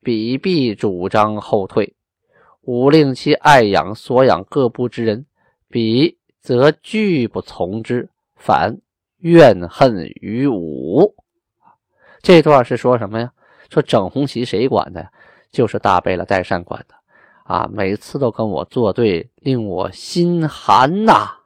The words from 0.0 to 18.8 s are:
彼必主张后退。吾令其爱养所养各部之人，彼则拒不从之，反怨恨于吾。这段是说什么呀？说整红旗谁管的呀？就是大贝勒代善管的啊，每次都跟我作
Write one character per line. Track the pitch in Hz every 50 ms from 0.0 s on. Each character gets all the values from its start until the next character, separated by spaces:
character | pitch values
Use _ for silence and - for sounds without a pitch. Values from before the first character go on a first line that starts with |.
彼 | _ 135 120 110 107 113 127 135
必 | - 190 185 165 135 120 104
主 | - - 110 92 87 87 98
张 | - 110 107 107 107 107
后 | 101 - - 107 95
退。 | 95 - - 104 - _ _ _ _ _ _ _ _ _ _ _ _ _ _
吾 | _ - 123 120 127 139
令 | 147 160 151 135 127
其 | - - 156 147
爱 | - - 151 147 135 117
养 | 104 98 85 73 92 107
所 | - - - 127 123 131
养 | 127 98 82 95
各 | _ - 147 135 120
部 | 113 - 127 120
之 | - - 117
人， | 113 104 113 143 _ _ _ _ _ _ _ _ _
彼 | - 120 113 110 113 123 151 - - _ _ _ _ _
则 | _ - 131 120 131 147
拒 | 151 _ _ - - 214 220 202 180 147 117
不 | 107 _ 98
从 | 90 - - - 90 87 98 113 110
之， | - 120 123 - - _ _ _ _ _
反 | _ - - 113 - 156 202 - 190 _ _ _ _ _ _ _ _
怨 | - 165 170 170 156 127 101 90 87 87
恨 | - - 139 131 113 92 80 52 - 50
于 | - - 107 120 135
吾。 | 143 120 95 85 80 73 64 64 76 92 131 180 - _ _ _ _ _ _ _ _ _ _ _ _ _ _ _ _ _ _ _ _ - _ _
这 | - 185 165
段 | 143 151 147 135 120
是 | - 131
说 | 117 - 123 127
什 | 117 113 95
么 | 107 113
呀？ | 117 123 _ _ _ _ _ _ _ _
说 | - 160 143
整 | - - 117 98 90
红 | _ 131 143
旗 | 135 - 117 123
谁 | 120 - 95 117 131
管 | 123 101 76 - 90
的 | 82
呀？ | 80 - _ _ - _ _ _ _ _
就 | _ - 123
是 | 107 - -
大 | - 104 95 90
贝 | - - 92
勒 | 87 87
代 | - 101 95 87
善 | - 98 90 90
管 | _ - - - _
的 | _ _ _ _ _ _ _ _ _ _ _
啊， | _ 92 90 - - 98
每 | 104 98 95 101
次 | 107 - - - 143
都 | 139 120
跟 | 107 - 117 107
我 | 95 71 80
作 | _ - 127